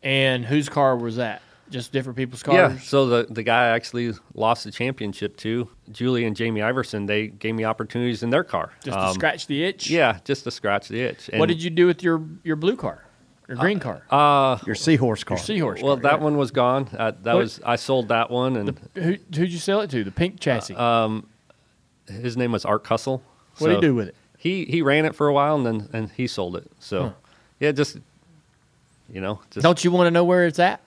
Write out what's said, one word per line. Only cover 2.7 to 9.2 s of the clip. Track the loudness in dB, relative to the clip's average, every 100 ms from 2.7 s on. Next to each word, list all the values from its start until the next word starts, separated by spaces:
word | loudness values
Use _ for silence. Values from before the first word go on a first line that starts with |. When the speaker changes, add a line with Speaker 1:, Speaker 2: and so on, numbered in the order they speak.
| 2
Speaker 2:
so | 0 2 4
the, | 2 0
the | -4
guy | 2 4 4
I |
actually | 2 -2 -6 -6 -6 _ -2
lost | 0 0 -2
the |
championship | -6 -6 -4 -8 -6 -8 -8
to, | -6 -4 -6 -12 -20
Julie | -6 -2 0
and | -2 -2
Jamie | -4 -2
Iverson, | -2 -2 -4 -6 -2
they | -2 -2
gave | -6 -6 -4
me | -2
opportunities | -4 -4 -4 -2 -2
in | 0
their | 0
car. | 0 -4 -6 -10
Speaker 1:
Just | -8 -2
to | -2
Speaker 2:
Um, |
Speaker 1:
scratch | 0